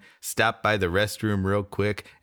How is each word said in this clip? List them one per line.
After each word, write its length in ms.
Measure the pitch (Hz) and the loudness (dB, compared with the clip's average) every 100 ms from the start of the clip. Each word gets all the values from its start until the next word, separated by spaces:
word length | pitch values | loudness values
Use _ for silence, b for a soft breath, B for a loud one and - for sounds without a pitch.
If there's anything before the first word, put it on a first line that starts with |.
| B B | B B
stop 440 | - - 110 - | -8 0 0 2
by 120 | 104 107 | 0 2
the 120 | 90 | 2
restroom 580 | 92 104 - 110 98 95 | 2 0 -2 0 0 2
real 160 | 101 | 0
quick, 440 | 98 - 104 - - B | -2 -2 -2 -2 -10 B